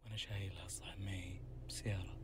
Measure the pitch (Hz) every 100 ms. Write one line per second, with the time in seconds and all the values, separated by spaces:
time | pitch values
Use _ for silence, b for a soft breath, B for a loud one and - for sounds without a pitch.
0 | 113 107 - 101 98 87 90 - - -
1 | 98 95 90 92 - - - - - 98
2 | 90 -